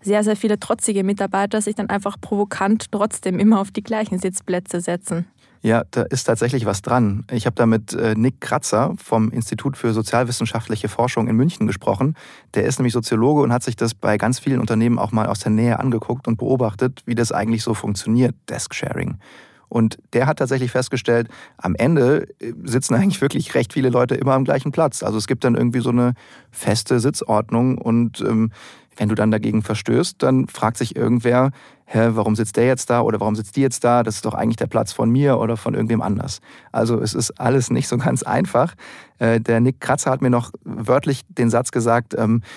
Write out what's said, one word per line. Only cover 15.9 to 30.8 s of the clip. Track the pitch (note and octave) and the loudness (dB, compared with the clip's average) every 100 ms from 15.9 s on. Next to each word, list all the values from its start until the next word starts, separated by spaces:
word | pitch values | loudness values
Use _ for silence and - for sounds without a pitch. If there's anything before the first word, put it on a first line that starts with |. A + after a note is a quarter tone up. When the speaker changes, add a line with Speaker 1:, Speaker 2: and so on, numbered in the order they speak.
| A2+ - B2+ B2 | -2 -4 -6 -4
Speaker 2:
und | A2+ | -2
beobachtet, | G#2+ B2+ A#2 G2+ B2+ B2+ - | 0 0 0 0 -2 -4 -6
wie | A#2 | -2
das | A2+ | -2
eigentlich | - G#2+ A2+ | 0 0 -2
so | A2+ | -2
funktioniert, | G#2+ A2 G2+ - A#2 B2+ - - | -4 -4 -4 0 2 2 0 -8
Desk-Sharing. | - - - C#3 - F2+ F#2 - - - _ - | -8 -8 -6 -6 -4 -6 -8 -14 -20 -20 _ -6
Und | A#2 A2+ - - | 0 0 0 -4
der | A#2 C3+ | 0 2
hat | D#3 | 0
tatsächlich | C3 C3+ B2 | 0 0 0
festgestellt, | B2+ B2 B2 - A#2 A2+ - - - | -2 -2 -4 0 0 0 -8 -20 -8
am | F#2 | -4
Ende, | F2 B2+ E3 B2 D3+ - - | 0 2 4 4 2 0 -10
äh, | A#2 - | -12 -10
sitzen | - A#2+ - | -2 -2 2
eigentlich | A#2 G3 - | 2 2 2
wirklich | C3+ C#3 - B2+ | 0 -2 -2 -2
recht | A#2 | -2
viele | - C3 | 0 2
Leute | B2 B2 | 2 2
immer | C3 C#3 | 0 2
am | C3 | 2
gleichen | C3 C#3+ C#3+ | 2 0 -2
Platz. | C#3 D#3 - | 0 0 0
Also | G#2 G#2+ | -4 -2
es | G#2+ | -2
gibt | A#2+ | 0
dann | C3 A#2 | 0 2
irgendwie | A#2+ B2 | 2 0
so | A#2 | 0
eine | A#2+ B2 A#2+ - - _ | 2 2 0 -8 -20 _
feste | - - G#2 - B2+ | -6 -2 -2 0 0
Sitzordnung | A#2+ - - G#2+ G#2+ A#2 B2+ B2+ | 0 -2 0 0 0 0 2 0
und... | A#2+ A#2 A#2+ - | 0 2 0 -2
Ähm, | G#2 A2+ A2 - - - _ - | 0 2 0 -4 -20 -20 _ -4
wenn | G#2+ | -2
du | G#2+ | 2
dann | A2 | 2
dagegen | G#2+ A2 A2 | 2 0 -2
verstößt, | G#2+ G#2+ - A#2 F3+ - | -2 -4 0 0 0 0
dann | C3 C3 B2+ | 2 2 0
fragt | - G#2+ | -2 -2
sich | - | -2